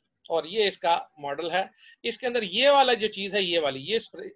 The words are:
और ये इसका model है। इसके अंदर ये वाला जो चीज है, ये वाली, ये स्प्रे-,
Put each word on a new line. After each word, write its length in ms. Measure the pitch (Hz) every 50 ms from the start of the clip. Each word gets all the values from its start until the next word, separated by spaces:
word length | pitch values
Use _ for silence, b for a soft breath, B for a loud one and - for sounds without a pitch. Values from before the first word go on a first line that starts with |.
| _ _ _ _ _ -
और 180 | 165 165 147
ये 200 | 160 190 226 208
इसका 420 | 190 - - - 170 170 - - - _ -
model 320 | 143 143 143 147 170 165
है। 200 | 165 185 190 - B B B B B B -
इसके 220 | 233 226 - 254
अंदर 160 | 247 240 240 220
ये 260 | 180 175 226 262 277
वाला 240 | 285 269 269 247 240
जो 140 | 208 214
चीज 280 | 214 - 196 196 202 190
है, 80 | 208 190
ये 160 | 175 170 170
वाली, 200 | 151 139 131 131
ये 200 | 135 170 214 226
स्प्रे-, 340 | - - - 165 - - -